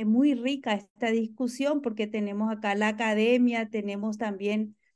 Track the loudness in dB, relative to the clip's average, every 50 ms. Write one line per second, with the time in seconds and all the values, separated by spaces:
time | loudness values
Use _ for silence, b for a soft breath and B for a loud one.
0 | 0 2 4 4 4 4 4 2 0 -2 -2 -2 -2 -2 -2 -2 -4 _ _ -4
1 | -2 0 0 0 0 -2 -4 -4 -4 -4 -2 -2 -2 0 0 0 -2 -4 -4 -4
2 | -4 -4 -2 -4 -4 -2 -2 -2 -2 -2 -2 -2 -2 -2 0 0 0 0 0 0
3 | 0 0 2 4 4 4 6 6 4 4 2 0 -2 -2 -4 -4 -4 -4 -4 -4
4 | -4 -4 -4 -4 -4 -4 -4 -4 -2 -2 0 0 -2 -4 -8 _ _ _ _